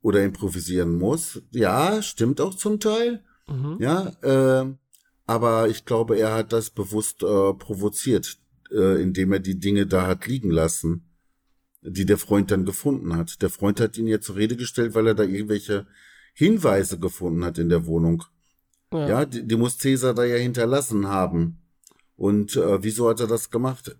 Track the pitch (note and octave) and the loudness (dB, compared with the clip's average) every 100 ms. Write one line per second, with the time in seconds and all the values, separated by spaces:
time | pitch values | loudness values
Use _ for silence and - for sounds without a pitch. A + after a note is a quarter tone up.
0 | G#2+ G2+ G2 F#2+ G2 F2 E2 F2+ E2+ E2+ | 4 2 2 -2 -6 -6 -4 -2 0 0
1 | F#2+ D#3+ - - - A#2+ G2+ A2 E3+ G#3+ | 0 0 -4 -12 -10 0 2 2 2 0
2 | G#3 - A#2 C#3 D3 F#3+ G#3+ G#3+ G#3+ G#3+ | -4 -2 -2 0 -2 -2 -4 -2 0 0
3 | A#3+ A#3+ _ _ - C#3 C#3+ B2 B2 F3 | 0 -4 _ _ -10 -6 -6 -4 0 0
4 | F#3+ - B2+ C3+ C3 C3 C3 C3+ _ _ | -2 -4 2 4 4 4 0 -8 _ _
5 | _ _ - A2+ A#2 A2+ A2+ A2+ - A2+ | _ _ -4 0 2 2 2 0 -2 -2
6 | A2+ A2 A2 A2 A2 A2+ A2 - F#2+ G#2+ | 2 2 2 0 0 -2 -4 -8 -4 -4
7 | - - F#2 G2+ G2 F#2+ - G2 G#2 - | -4 -4 0 4 2 0 -6 -4 -2 -2
8 | C3+ G#2 - - _ _ - A2 F#2+ F#2 | 0 0 -2 -16 _ _ -6 2 2 4
9 | F#2 F#2 F#2+ G2 F#2+ F2+ G2 G2+ G2 F#2+ | 0 0 0 0 -2 -4 0 2 2 2
10 | F#2 F#2 - C3 G#2 D#2+ E2 - E2 E2 | 2 -2 -2 -4 0 2 2 0 -2 -4
11 | _ _ _ _ _ _ _ _ D#2+ F2+ | _ _ _ _ _ _ _ _ -12 -4
12 | F#2+ G2+ - G2+ F#2+ F#2+ F#2 F#2+ C#3+ C#3 | 2 2 2 0 2 0 0 -2 -2 -2
13 | E2+ E2 E2 - F#2 - G2 G#2 A2+ - | -2 -4 -4 -4 -4 0 -2 0 -2 -2
14 | A2+ G#2+ - G2 A2 A#2+ A#2+ - A#2 A2 | -2 -2 -2 -2 -2 -2 -6 -4 -2 2
15 | A2+ G#2 G2+ G2 G#2+ G#2 - G2+ F#2+ _ | 2 2 0 -2 -2 -4 -2 -6 -6 _
16 | - - _ - E3 A3 C#3+ G2 F#2 F2 | -20 -20 _ 0 2 4 2 2 0 -4
17 | F2+ - F2 E2 F2 E2 E2+ E2+ E2 E2 | -6 -4 -4 -2 -2 -2 0 0 2 0
18 | E2 E2 - _ _ _ _ _ _ D#3+ | 2 0 -4 _ _ _ _ _ _ -4
19 | D3 A2 C#3+ A#2+ A2 A2+ A#2+ B2 C3+ C3 | 0 0 0 -4 -2 0 0 0 0 2
20 | B2+ A#2+ A#2+ A#2+ B2 B2 A#2 C#3 C#3 A2 | 2 2 2 2 0 0 0 0 0 -2
21 | G2 G2 F2+ E2+ E2+ - _ _ _ _ | 0 0 0 0 -2 -4 _ _ _ _
22 | _ _ G2 G#2 G#2 C3 E2+ G2 G#2+ A2 | _ _ 0 2 0 0 2 2 0 0
23 | A#2 A2+ A#2 A2+ - A#2 C3 B2+ - | 0 2 0 -2 -2 -2 -2 -6 -14